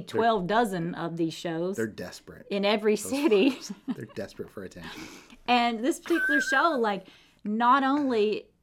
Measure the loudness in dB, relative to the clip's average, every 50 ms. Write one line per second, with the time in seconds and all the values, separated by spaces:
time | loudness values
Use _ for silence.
0 | -2 -2 -2 2 2 2 2 2 0 0 2 2 2 2 0 -4 -4 -4 -6 -6
1 | -6 -6 -4 -4 -4 -4 -4 -6 -6 -6 -4 -4 -4 -4 -4 -4 -4 -6 -6 -8
2 | -12 -12 -14 -16 -18 -18 -18 -18 -10 -6 -2 0 2 2 2 2 2 2 2 2
3 | 0 -4 -2 0 2 4 6 6 6 4 2 0 -4 -14 -14 -10 -8 -8 -8 -8
4 | -10 -12 -10 -10 -10 -10 -10 -14 -14 -14 -14 -14 -14 -14 -14 -14 -16 -14 -14 -14
5 | -16 -16 -18 -20 -20 -20 -20 -8 -2 0 2 2 2 0 -2 -2 -2 -2 -2 -2
6 | -2 0 0 2 2 2 2 2 2 2 2 2 2 2 2 0 0 0 -2 -4
7 | -8 -12 -20 -20 _ _ _ _ -8 -4 -2 2 4 4 4 4 4 2 2 2
8 | 2 2 2 2 2 2 2 -2 -6 _ _ _